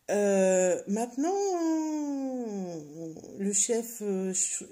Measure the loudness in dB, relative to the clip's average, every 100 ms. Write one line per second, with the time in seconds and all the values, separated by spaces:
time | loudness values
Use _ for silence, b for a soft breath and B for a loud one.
0 | -2 2 4 6 6 6 4 2 0 -2
1 | -2 -2 0 2 0 0 2 2 0 -2
2 | -2 -2 -4 -4 -4 -4 -4 -6 -10 -10
3 | -10 -12 -14 -4 -2 0 2 0 -2 -6
4 | -2 -2 0 -2 -2 -4 -10